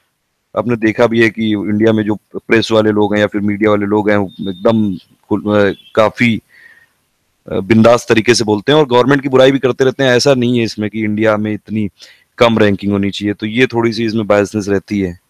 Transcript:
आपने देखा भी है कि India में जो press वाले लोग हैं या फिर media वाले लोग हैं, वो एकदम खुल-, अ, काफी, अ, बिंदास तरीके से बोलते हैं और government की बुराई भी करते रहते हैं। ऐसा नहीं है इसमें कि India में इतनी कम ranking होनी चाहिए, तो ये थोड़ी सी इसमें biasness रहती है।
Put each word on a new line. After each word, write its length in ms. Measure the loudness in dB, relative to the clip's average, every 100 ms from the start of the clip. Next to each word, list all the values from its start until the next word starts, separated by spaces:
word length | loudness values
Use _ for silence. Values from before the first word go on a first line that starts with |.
| _ _ _ _ _ -6
आपने 180 | -4 -2
देखा 300 | 0 2 2
भी 160 | 2
है 80 | 0
कि 200 | 0 -2
India 420 | -2 -2 0 2
में 120 | 2
जो 100 | -2 -6 _ -14
press 360 | -2 0 2
वाले 180 | 2 2
लोग 240 | 2 0
हैं 60 | 0
या 60 | 0
फिर 140 | 0
media 300 | -4 0 0
वाले 160 | 0 0
लोग 240 | 0 0
हैं, 60 | 0
वो 160 | -2 -8
एकदम 560 | -10 -4 0 0 -2 -6 -14 _ -6
खुल-, 280 | -4 0 0
अ, 160 | 0 -2 -4
काफी, 480 | 0 0 2 0 -2 -6 _ -20 _ _ _ _ _ _ _ -10
अ, 80 | -6
बिंदास 460 | -2 2 4 2 2
तरीके 260 | 0 2
से 100 | 0
बोलते 280 | 0 -2 0
हैं 60 | 0
और 80 | 2
government 360 | 2 2 0
की 60 | 0
बुराई 240 | 4 4
भी 60 | 2
करते 260 | -2 0
रहते 200 | 0 0
हैं। 60 | 0
ऐसा 240 | 2 2
नहीं 240 | 2 0 0
है 60 |
इसमें 260 | -2 -4 -6
कि 100 | -4
India 360 | -4 0 0 0
में 160 | -2
इतनी 360 | -6 -6 -6 -6 -8 -20 _ _ 0
कम 200 | 2 4
ranking 340 | 2 2 -2
होनी 180 | -2 -2
चाहिए, 240 | -4 -4
तो 120 | -4 -4
ये 200 | 0 0
थोड़ी 260 | 0 -2
सी 120 | -2
इसमें 220 | -4 -2 0
biasness 420 | 0 0 -4 -2
रहती 320 | -4 -2 -4
है। 220 | -4 -8 _